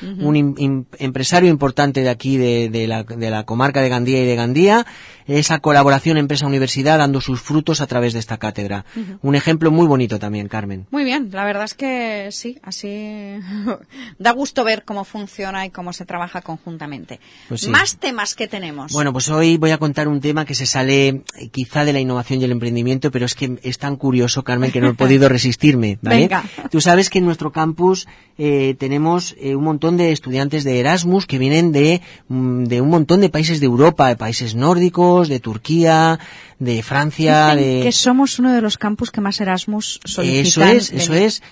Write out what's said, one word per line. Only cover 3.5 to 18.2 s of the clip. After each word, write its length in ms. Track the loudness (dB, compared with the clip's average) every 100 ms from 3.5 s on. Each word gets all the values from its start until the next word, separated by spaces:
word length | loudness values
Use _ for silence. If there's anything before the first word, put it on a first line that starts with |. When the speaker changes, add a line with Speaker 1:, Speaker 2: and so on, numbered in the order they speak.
| -2 0 2
Speaker 2:
de 80 | 0
Gandía 340 | 0 0 0
y 20 | 2
de 100 | 0
Gandía. 480 | 0 4 6 4 0 -10 -20 -16 -4
Esa 320 | 0 0 0
colaboración 560 | 2 4 6 4 2 0
empresa-universidad 840 | 0 -2 0 0 -2 0 2 4
dando 200 | 2 0
sus 220 | -2 -6
frutos 400 | -2 -2 0 -2
a 40 | -2
través 260 | -2 -2
de 60 | -2
esta 180 | -6 -8
cátedra. 480 | -8 -6 -6 -8 -10 -12
Speaker 1:
Ujú. 240 | -12 -6
Speaker 2:
Un 140 | -2 0
ejemplo 360 | 0 2 2
muy 140 | 4 4
bonito 340 | 2 0 -4
también, 280 | -6 -8 -6
Carmen. 400 | -8 -8 -10 -8
Speaker 1:
Muy 140 | -4
bien, 260 | -2 -4 -6
la 100 | -6
verdad 220 | -6 -4 -8
es 80 |
que 560 | -8 -6 -6 -6 -8 -10
sí, 260 | -12 -14 -14
así 240 | -16 -14 -12
<laughs> 1300 | -12 -12 -14 -14 -14 -12 -8 -6 -8 _ -20 -18 -4
da 120 | -2
gusto 320 | -2 -4 -4
ver 220 | -2 -4 -6
cómo 180 | -10
funciona 600 | -10 -12 -12 -12 -10 -8 -10
y 40 |
cómo 220 | -12 -14
se 140 | -14 -12
trabaja 360 | -10 -10 -12
conjuntamente. 800 | -12 -14 -14 -14 -14 -14 -16 -20 _ -20 -10
Speaker 2:
Pues 100 | -8
sí. 100 | -2
Speaker 1:
Más 280 | 0 0 -4
temas 380 | -6 -6